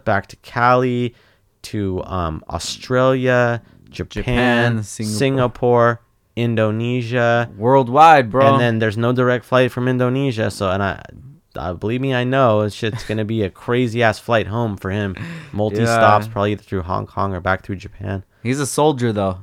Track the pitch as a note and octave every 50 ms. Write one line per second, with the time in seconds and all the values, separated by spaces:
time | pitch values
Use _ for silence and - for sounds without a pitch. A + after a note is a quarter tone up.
0 | - - G#2 G2 - - - _ _ - - B2 A#2+ A#2+ B2 B2+ B2+ B2+ B2 B2
1 | B2 A#2+ - _ _ _ _ _ _ _ _ _ - - - G#2+ G2+ F#2+ F#2 F#2
2 | - - - F#2 F2 D#2+ D#2 - - _ - F2 - - - - - - B2+ B2+
3 | B2+ C3 C3 C3 B2+ B2+ B2+ B2 B2 A#2+ A#2+ A2+ - _ _ _ _ - - -
4 | - - - G#2+ G2+ - B2 A#2+ B2 B2 A#2+ A#2 A#2 A#2+ A#2 A2 G#2+ G2 - -
5 | A2 G#2+ G#2+ G#2+ C3+ C3+ C3+ C3+ B2+ B2 - - - B2 A#2+ A#2+ A#2 A#2+ A#2 A#2
6 | _ _ _ _ _ _ _ - A#2 A#2 A#2 A2 A2 G#2+ G#2+ A2 A#2 A#2+ B2 B2+
7 | A#2+ A2+ A#2+ B2+ A#2 A#2 A#2 A#2+ A#2+ A2 G2+ G2 G#2+ A#2+ C3+ C3+ C3 A#2 B2 D3
8 | D#3 E3 D#3+ C#3+ B2+ A2 G2+ B2+ C3+ C#3 C#3 C3+ A#2+ A#2+ A2+ A2 A2+ A2 G2+ A2+
9 | A#2 A#2+ B2+ B2 B2+ B2 B2 B2 - - - B2+ B2+ B2 - B2+ B2 B2+ B2+ B2+
10 | B2+ B2 B2+ C3+ C#3 C#3 A#2+ A2 G#2+ G#2 F#2+ - G2+ F#2+ F2+ G2 G2+ G2 E2 -
11 | - - - - C3 C3+ C#3+ - _ _ _ - C2+ E2+ F2+ E2+ - G#2 A#2 B2+
12 | C3 C3+ C3 B2 B2 B2 C3 C#3 C3+ A#2+ G#2+ G#2+ G#2+ G#2+ G2+ - - A2 G#2 A2+
13 | - - A2 A2 A2 G#2 A2+ A2 G#2 F2+ - - - - A#2+ B2 B2+ A#2 G#2+ A#2+
14 | A#2 A2 G2+ - - - A#2 A2 G2 F#2 G2+ A#2 A#2+ A2+ G2+ F2+ - F#2+ F#2+ G#2
15 | G#2 G2 F#2 F2 - E2+ E2+ D#2+ D#2+ - - G2+ G#2 G#2+ G2+ G#2 A2+ A#2 A#2 A#2
16 | A2+ G#2 G#2 G#2 G#2 A2 A2 G2+ G2+ G#2 G#2 G2+ - _ - F#2+ E2+ F2 F#2 G2+
17 | G#2 - - G2 G2 G2 F#2+ F2 E2 F#2 F#2+ F#2 - - G2+ F2+ F#2 G#2+ - -
18 | G2+ G2+ G2 G2 F#2+ _ _ _ - A2+ C3 C#3+ C#3+ A#2+ - - D3 D#3 D#3 B2+
19 | A#2+ A#2 G#2+ G#2 G2 F#2+ F#2 F2+